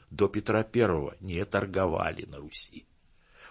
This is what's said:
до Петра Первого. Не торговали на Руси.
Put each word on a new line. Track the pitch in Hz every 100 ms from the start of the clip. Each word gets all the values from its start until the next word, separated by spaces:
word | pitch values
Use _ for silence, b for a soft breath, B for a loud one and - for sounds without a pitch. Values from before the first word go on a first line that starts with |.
| _
до | 110 101
Петра | 104 101 107
Первого. | 107 120 113 82 69 -
Не | 92 85 101
торговали | 101 98 95 92 80 82 - -
на | 71
Руси. | 76 - - - - _ _ _ B B B